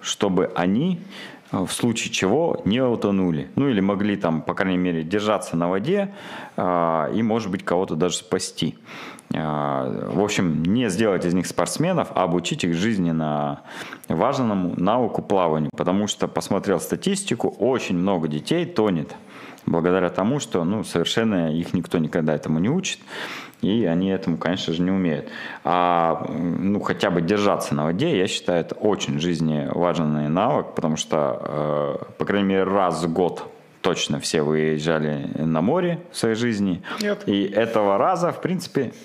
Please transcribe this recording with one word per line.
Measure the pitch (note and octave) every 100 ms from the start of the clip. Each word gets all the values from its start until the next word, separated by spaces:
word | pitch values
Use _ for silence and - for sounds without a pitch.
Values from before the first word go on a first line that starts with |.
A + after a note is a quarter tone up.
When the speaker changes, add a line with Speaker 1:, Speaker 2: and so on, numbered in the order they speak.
Speaker 1:
чтобы | - - G2+ F#2 -
они, | - F#2 G#2+ F3+ F3 - - - - -
э, | G2+
в | F2
случае | - A#2+ A2 -
чего | - F#2 C3+ E3 -
не | F2+ A#2+
утонули. | C3 A2 G#2 G2 F2+ D#2 C2+ -
Ну | C#3
или | G#2
могли | G2 G2 G#2 G2
там, | E2+ D#2+
по | -
крайней | E2+ G2 F2+
мере, | F2+ E2
держаться | D#2+ G#2 G#2 G2+ - E2+
на | E2+
воде, | F#2+ B2+ G3+ G3 - - - - -
э, | F#2 F2 E2+ D#2+ C#2+
и, | E2
может | A2+ A2+ G#2
быть, | G2
кого-то | - F2 F#2+ D#2+
даже | F2+ -
спасти. | - F#2 - - E2 - - - - - -
Э, | - D#2 D2+ D2 C2+ C2 G1+ G1+
в | C#2+
общем, | G2+ - F#2 D2+
не | E2 A#2 A#2
сделать | F2+ A2 F2+
из | F2
них | F#2 F2
спортсменов, | - F2 - E3 E3+ -
а | -
обучить | F#2 F2 F2 -
их | F2+
жизненно | E2+ G#2+ G#2 E2+ D#2+ D#2 D2 D2 C#2+ - - - - -
важному | D#2+ A#2 C3+ A#2 G2 F2+ F2
навыку | F#2 A#2+ A2+ -
плаванию. | - G2 E2+ D#2 D2 -
Потому | E2 G2 C#3+
что, | - F#2
посмотрел | - - G3 F#3 -
статистику, | - F2 F#3+ G3 - A#2 - -
очень | A2+ B2 - F2+
много | F#2+ F2+ D#2+
детей | D2+ - E3 F3
тонет | C#3 G#2+ E2+ - - - - - - -
благодаря | E2 E2+ F#2 F2
тому, | F2+ G#2 C#3+
что, | - F#2
ну, | E2+ G#2+
совершенно | - F2 E2 - A2+ F#2+ E2
их | D#2+ E2+
никто | F#2 E2+ F2+
никогда | D#2 F2+ D#2
этому | D2 - D#2
не | G2+
учит, | F3+ - - - - - - - -
и | F2+ A#2
они | F#2 E2+ F#2+
этому, | F#2+ F2+ E2
конечно | - F#2+ -
же, | E2
не | F2+
умеют. | F#2+ F2 C#2+ - - - -
А, | D2+ F2+ F2 E2+ E2 D#2 -
м, | - F2 E2 F#2+
ну, | G2+
хотя | - F2+ G#2
бы | F2+
держаться | E2+ G#2 G2+ E2+ -
на | D2
воде, | D2+ F2+ E3 A2
я | G2+
считаю, | - - F2
это | D#2+
очень | - A2 G2 - C#2+
жизненно | F2 D#2+ D#2+ D2+ C#2
важный | - F2 E2+ D#2 D2+ D2
навык, | E2+ A2+ C3+ -
потому | - D#2+ D#2
что, | - D#2+ C#2+ A#1+ - D2+ D2+ D2 C#2+ C#2 -
э, | -
по |
крайней | D#3 G2+ G2
мере, | F#2+
раз | F#2+ G2+ F2+ D#2+
в | E2+
год | E2+ F2 - - - - -
точно | F#2+ E2 - C#2+
все | - E2
выезжали | D2+ D#2 D#2 D#2 D#2 D#2+ D2+ D2 C2+ -
на | D#2+ D#2
море | F#2+ F3 F3 E3+ -
в | -
своей | A2+ A2
жизни. | A#2+ G#2 G2 F2 - -
Speaker 2:
Нет. | G#2 G2+ -
Speaker 1:
И | G2+
этого | G2 G#2+ A2+ A2 G2+ G2
раза, | D#3 F3 E3+
в | C3
принципе, | D3 F3+ - C#3+ A#2 -